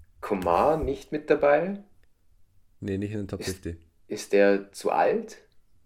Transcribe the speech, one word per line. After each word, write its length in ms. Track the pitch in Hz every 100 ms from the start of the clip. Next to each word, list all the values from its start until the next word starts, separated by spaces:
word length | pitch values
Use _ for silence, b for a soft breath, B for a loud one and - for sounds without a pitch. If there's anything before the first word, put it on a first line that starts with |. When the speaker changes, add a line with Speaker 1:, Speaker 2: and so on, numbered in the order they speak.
| - -
Speaker 1:
Coman 640 | - 101 90 87 127 156 131
nicht 260 | 135 -
mit 160 | 151 -
dabei? 500 | 147 143 147 180 202 - - _ _ _ _ - _ _ _
Speaker 2:
Nee, 160 | 104 98
nicht 140 | 101
in 80 | 107
den 80 | 98
Top 120 | 98
Speaker 1:
Ist 60 | -
Speaker 2:
fifty. 300 | 90 85 85 _ _ -
Speaker 1:
ist 260 | - -
der 380 | 101 101 143 -
zu 180 | - -
alt? 460 | - - 220 214 - _ - _ _